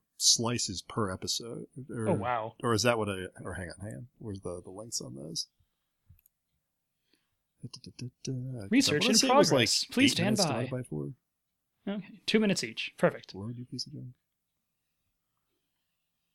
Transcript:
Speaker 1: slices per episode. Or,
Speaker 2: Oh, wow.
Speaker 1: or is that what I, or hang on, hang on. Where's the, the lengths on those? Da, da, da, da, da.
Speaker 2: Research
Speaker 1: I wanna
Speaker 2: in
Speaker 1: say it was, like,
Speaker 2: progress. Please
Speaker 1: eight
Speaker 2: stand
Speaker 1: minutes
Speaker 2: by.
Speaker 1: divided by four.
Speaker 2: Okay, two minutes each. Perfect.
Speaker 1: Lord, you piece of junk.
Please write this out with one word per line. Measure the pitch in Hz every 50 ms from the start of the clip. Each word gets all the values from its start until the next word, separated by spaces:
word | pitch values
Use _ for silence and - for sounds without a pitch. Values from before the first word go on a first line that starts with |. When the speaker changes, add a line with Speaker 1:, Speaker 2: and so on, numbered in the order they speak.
| _ _ _
Speaker 1:
slices | - - - - - 113 113 123 117 - - 95 85
per | - - - 120 110 95
episode. | 92 92 - 92 - - 117 117 120 113 113 - - 139 127 -
Or, | 117 123 110 -
Speaker 2:
Oh, | 170
wow. | 104 107 123 123 117 110 113 - -
Speaker 1:
or | - 120
is | 113 104 117
that | 123 120
what | 113 104 101
I, | 98 92 92 92 - -
or | 120 98 92
hang | 95 92 82
on, | 80 - 95
hang | 110 117
on. | 131 123 123 _ -
Where's | - 110 98 98
the, | - 92 87 90 87
the | -
lengths | 92 101 113 120 - -
on | - 131 123
those? | 135 143 165 165 - - - _ _ _ _ _ _ _ _ _ _ _ - - _ _ _ _ _ _ _ _ _ _ _ _ _ _ _ _ _ _ _ _ _ _ _ _ _ _ _ _ _
Da, | - 123
da, | - - - - - -
da, | 123 123 - _ -
da, | 135 131 127 127 131 127 120
da. | 98 98
Speaker 2:
Research | 208 269 - - 147 151
Speaker 1:
I | 185
wanna | 247
Speaker 2:
in | 226 -
Speaker 1:
say | 277 262
it | 254
was, | 285 294 -
like, | 147 131
Speaker 2:
progress. | 110 - - - - -
Please | - 240 269 269
Speaker 1:
eight | -
Speaker 2:
stand | - 175
Speaker 1:
minutes | 202 220 208 185
Speaker 2:
by. | 151
Speaker 1:
divided | 131 113 123 131
by | 131 127 127
four. | - - 147 143 143 131 - _ _ _ _ _ _ _ _ _ _ _ _ -
Speaker 2:
Okay, | 196 202 214 - - - - -
two | - - 220
minutes | 214 202 185 - -
each. | 113 110 - - - -
Perfect. | - - 156 - 120 - - -
Speaker 1:
Lord, | 92 101 117 123 117
you | 123
piece | - - 123 -
of | 139
junk. | 143 127 131 127 123 _ _ _ _ _ _ _ _ _ _ _ _ _ _ _ _ _ _ _ _ _ _ _ _ _ _ _ _ _ _ _ _ _ _ _ _ _ _ _ _ _ _ _